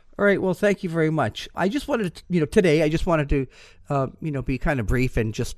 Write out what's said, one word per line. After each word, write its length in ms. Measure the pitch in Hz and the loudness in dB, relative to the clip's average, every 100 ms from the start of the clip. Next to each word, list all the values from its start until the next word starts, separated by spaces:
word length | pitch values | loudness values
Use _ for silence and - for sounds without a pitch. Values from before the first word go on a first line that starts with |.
| - - | -16 0
All 60 | 202 | 2
right. 160 | 196 | 2
Well, 120 | 190 | 0
thank 300 | 175 208 196 | 0 0 0
you 60 | 185 | -2
very 200 | 165 156 | 0 0
much. 380 | 156 110 - - - | 0 -2 -4 -10 -4
I 140 | 185 | -2
just 180 | 277 - | -2 -2
wanted 260 | 262 185 | -2 -2
to, 100 | - - | -8 -4
you 120 | 175 | 0
know, 40 | 147 | 2
today 380 | 220 180 151 | 4 4 4
I 60 | 151 | 2
just 160 | 156 - | 0 0
wanted 240 | 160 143 | 0 2
to, 180 | 147 131 - - - - | 0 -2 -8 -20 -18 -4
uh, 180 | 143 131 - | -2 -2 -6
you 100 | 160 | -6
know, 120 | 139 | -4
be 160 | 131 127 | -4 -2
kind 240 | 170 139 | 0 0
of 60 | 98 | 0
brief 280 | 123 127 - | 0 0 0
and 180 | 113 | -2
just 220 | 110 117 | -2 -6